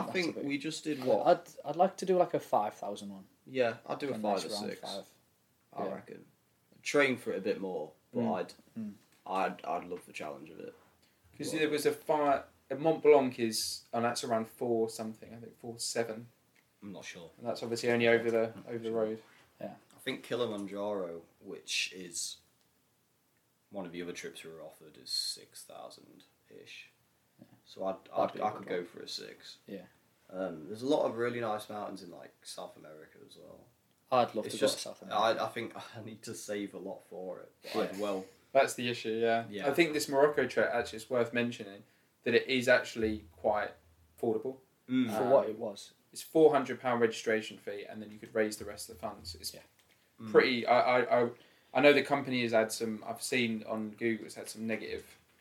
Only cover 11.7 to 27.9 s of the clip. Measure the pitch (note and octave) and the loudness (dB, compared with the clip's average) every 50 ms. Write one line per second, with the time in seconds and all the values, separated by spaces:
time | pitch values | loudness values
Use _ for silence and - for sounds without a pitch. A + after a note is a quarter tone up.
11.7 | D3 C#3+ - D3+ D3 - - - D#3 D3+ D3 C#3+ C#3 C3 - - _ _ _ - | 0 2 2 2 0 0 -2 0 2 2 4 4 2 2 0 -8 _ _ _ -8
12.7 | C3+ C3 D3+ D#3+ D#3 C#3 - D3 D3+ C#3+ C3 B2+ B2 - A#2 A2+ G#2+ - - - | -6 0 2 2 2 6 8 8 8 8 8 4 0 0 -2 0 0 -2 -4 -4
13.7 | - - - _ - A#2 A#2 A#2+ A#2+ - - B2+ A#2 A2 A2+ A2 - - B2+ A#2+ | -6 -10 -10 _ -2 0 0 0 0 -2 -2 0 0 0 0 -2 -6 -4 -2 0
14.7 | A#2 A2+ A2+ A2 - - A2+ A2 A2 - - - A2 A#2 A#2 A2+ - _ - A#2+ | 2 2 0 0 -2 -6 -10 -10 -10 -14 -16 -18 -18 -16 -16 -18 -18 _ -14 -12
15.7 | A2+ A2+ - - - A#2+ A#2 A2+ G#2+ A2 A#2+ A#2+ _ _ _ _ _ _ _ _ | -10 -6 -6 -4 -2 -2 -2 -2 -4 -10 -12 -18 _ _ _ _ _ _ _ _
16.7 | _ _ - G#2 F#2 D#2+ - - - F2+ E2+ E2 - - A#2 A#2+ A2+ - - A#2 | _ _ -16 -14 -14 -12 -12 -14 -14 -14 -16 -18 -18 -12 -8 -6 -6 -6 -4 -4
17.7 | A#2 A2+ - A#2+ A#2+ A#2+ A#2 A#2 A#2 A#2 A2+ A#2 A2+ A2+ A2+ A#2 A2+ - - - | -4 -2 2 4 4 6 8 8 6 6 6 4 2 2 2 0 -2 -8 -12 -10
18.7 | B2 A#2 A2+ A2+ A2+ A#2 A2 A2 A2 A2 - - - - - _ _ - A2 G2+ | -8 -6 -4 -2 0 0 0 0 -2 -6 -10 -16 -20 -20 -20 _ _ -14 -12 -12
19.7 | G2 - _ _ - - - C3 C3 B2+ - - B2+ A#2 B2 A2+ G#2+ G2+ G2+ F#2+ | -12 -14 _ _ -20 -12 -8 -8 -8 -8 -6 -4 -2 -2 -2 -2 -2 -4 -6 -6
20.7 | G2 G2+ G2+ G#2 G#2 G2 F#2 E2+ E2+ E2+ - - _ _ A2 G2+ F2 - - - | -6 -6 -4 -4 -4 -4 -4 -6 -8 -10 -14 -18 _ _ -16 -14 -14 -14 -10 -6
21.7 | - - - - - F#2+ F#2 F2 E2+ - - - - - _ _ _ _ _ _ | -4 -2 -2 -4 -6 -10 -14 -10 -8 -8 -8 -8 -10 -14 _ _ _ _ _ _
22.7 | _ _ _ _ _ _ _ _ _ _ _ _ _ _ _ _ _ _ _ _ | _ _ _ _ _ _ _ _ _ _ _ _ _ _ _ _ _ _ _ _
23.7 | G2+ G2+ F#2 E2+ E2 F2 F2 E2+ F2 - - D#2+ - - - E2 E2 D#2+ D2+ D2+ | -12 -10 -10 -10 -8 -8 -8 -8 -8 -10 -10 -12 -12 -12 -16 -16 -14 -14 -16 -16
24.7 | - - D#2+ D#2 D2 - C2 - - - - - - - - - - - - - | -16 -20 -20 -20 -20 -18 -12 -6 -4 -4 -4 -4 -6 -8 -10 -20 -20 -20 -18 -16
25.7 | - - A#1+ B1 - - - - - - - _ _ _ _ - - G1+ - - | -16 -14 -14 -16 -16 -18 -20 -20 -20 -20 -20 _ _ _ _ -20 -20 -20 -18 -18
26.7 | - - - - _ _ _ _ _ _ _ _ _ - - _ - _ _ - | -18 -18 -18 -20 _ _ _ _ _ _ _ _ _ -20 -20 _ -20 _ _ -16
27.7 | - - F#2+ F#2+ | -8 -4 -2 -2